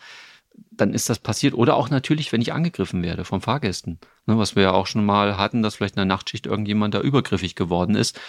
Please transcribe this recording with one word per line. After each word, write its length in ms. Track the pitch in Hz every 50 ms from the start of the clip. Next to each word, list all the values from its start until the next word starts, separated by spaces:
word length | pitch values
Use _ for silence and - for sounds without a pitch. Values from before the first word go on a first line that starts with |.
| - - - - - - - - _ _ _ - - _
dann 220 | - - 107 104 110
ist 160 | 117 - -
das 100 | 117 -
passiert. 340 | - - 110 - - 139 -
Oder 240 | - 120 147 147
auch 120 | 120 135 -
natürlich, 440 | 143 131 131 - 156 156 147 - -
wenn 80 | 113
ich 100 | 117 151
angegriffen 500 | 156 143 165 175 - - 95 - - 90
werde 220 | 85 85 82 85 90
von 160 | - - 95
Fahrgästen, 580 | - - 120 147 147 104 87 - - - 85 - - - _ _ _
ne, 120 | - 107
was 200 | 113 104 95 -
wir 60 | 104 98
ja 80 | 95
auch 160 | 92 95 95
schon 180 | - - 113 104
mal 320 | 101 101 104 101 101 101
hatten, 260 | 95 101 107 - 120 110
dass 120 | 107 -
vielleicht 200 | - 104 101 -
in 60 | 107
der 40 | 98
Nachtschicht 420 | 95 95 92 - - - 113 -
irgendjemand 480 | 120 101 104 107 101 104 107 104 104 101
da 40 | 101
übergriffig 560 | - 139 139 135 110 - - 92 90 87 -
geworden 400 | - 101 85 87 87 90 87 101
ist. 240 | 107 110 - - - -